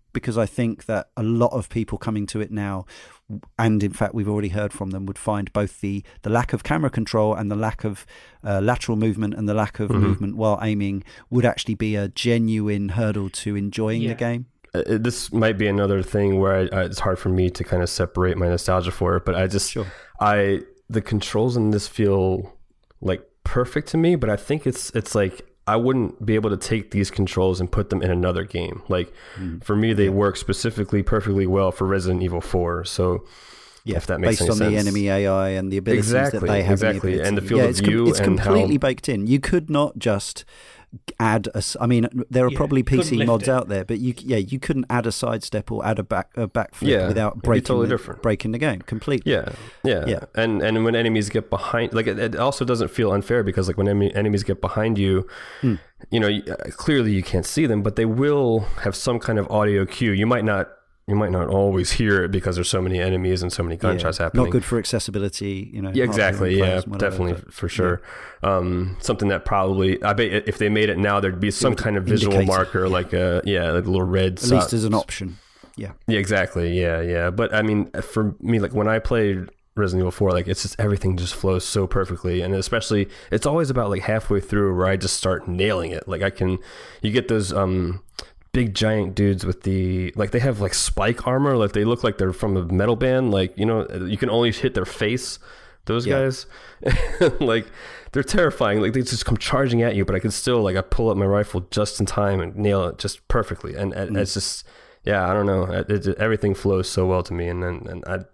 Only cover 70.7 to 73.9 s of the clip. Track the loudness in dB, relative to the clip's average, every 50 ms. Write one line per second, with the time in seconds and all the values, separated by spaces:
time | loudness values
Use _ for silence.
70.7 | 4 4 2 2 2 2 2 2 2 2 2 0 0 0 -2 -2 0 0 0 0
71.7 | 0 0 0 0 0 0 0 2 2 2 2 4 4 4 4 4 4 2 2 2
72.7 | 0 0 0 2 0 0 0 0 0 0 2 2 0 0 0 0 0 0 2 2
73.7 | 0 0 0 2